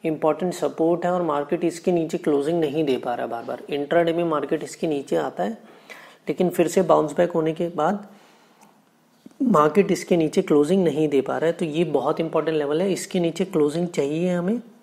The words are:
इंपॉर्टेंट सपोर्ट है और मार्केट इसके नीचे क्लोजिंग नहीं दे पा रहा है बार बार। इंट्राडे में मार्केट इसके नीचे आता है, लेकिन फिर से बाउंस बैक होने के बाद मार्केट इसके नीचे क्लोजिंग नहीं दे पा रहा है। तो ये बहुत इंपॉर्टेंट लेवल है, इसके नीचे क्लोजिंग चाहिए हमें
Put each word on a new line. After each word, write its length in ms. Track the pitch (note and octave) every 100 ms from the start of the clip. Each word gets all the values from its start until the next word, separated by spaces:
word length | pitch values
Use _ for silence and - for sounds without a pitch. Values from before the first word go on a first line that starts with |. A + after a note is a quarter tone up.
इंपॉर्टेंट 480 | E3 D3 D#3 D3+ F3+
सपोर्ट 500 | D#3 D3+ C#3 E3 F3
है 60 | F3
और 100 | F3+
मार्केट 420 | E3+ D3 C#3+ E3+
इसके 280 | E3+ D#3+ -
नीचे 260 | E3+ D#3+ E3+
क्लोजिंग 400 | E3 C#3+ C#3+ E3+
नहीं 240 | D3+ D3
दे 120 | D3 B2
पा 180 | B2+
रहा 100 | A#2+
है 60 | A#2+
बार 140 | A#2+
बार। 180 | A#2+ B2 -
इंट्राडे 420 | C#3+ C#3+ E3 E3+
में 100 | E3
मार्केट 380 | E3+ D3+ C#3 D#3+
इसके 220 | - - E3+
नीचे 300 | C#3+ C#3 E3
आता 260 | C#3 -
है, 140 | G3 A3+ - - - - - - -
लेकिन 220 | D3 F3+
फिर 180 | F3 D#3+
से 140 | G3
बाउंस 320 | E3+ D3+ D#3 D3
बैक 160 | F3
होने 200 | E3 D#3+
के 140 | D#3+ E3+
बाद 360 | E3+ D#3 G3+ - - - _ _ _ - _ _ _ _ _ - _
मार्केट 460 | C4 E3 D3+ G3+ F#3+
इसके 260 | E3+ - F3
नीचे 260 | D#3 F#3+
क्लोजिंग 420 | F#3 D3 D3 F#3+
नहीं 240 | E3+ C#3+ D#3
दे 120 | C#3
पा 160 | B2+ C3
रहा 80 | D#3
है। 60 |
तो 120 | E3
ये 200 | E3+ D3+ E3
बहुत 300 | C#3+ C3 D3+
इंपॉर्टेंट 360 | E3 D#3+ D#3 D#3
लेवल 240 | C#3+ D3+
है, 100 | G3
इसके 280 | F#3 - F#3
नीचे 240 | E3+ D#3 F#3+
क्लोजिंग 420 | E3 D3 D#3 F3
चाहिए 420 | E3 C#3+ D#3+ F3+
हमें 300 | F3 F3 A#3+ - -